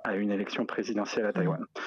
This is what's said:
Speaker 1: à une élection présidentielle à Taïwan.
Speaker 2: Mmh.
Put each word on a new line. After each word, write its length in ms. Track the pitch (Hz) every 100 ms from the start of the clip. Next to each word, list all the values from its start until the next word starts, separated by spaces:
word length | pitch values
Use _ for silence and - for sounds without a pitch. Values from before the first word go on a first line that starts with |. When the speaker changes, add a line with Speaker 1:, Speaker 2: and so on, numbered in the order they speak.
| -
Speaker 1:
à 100 | 98
une 160 | 104
élection 340 | 98 101 - 110
présidentielle 600 | - 104 104 101 - 104
à 80 |
Taïwan. 260 | 98 87 80
Speaker 2:
Mmh. 60 | - -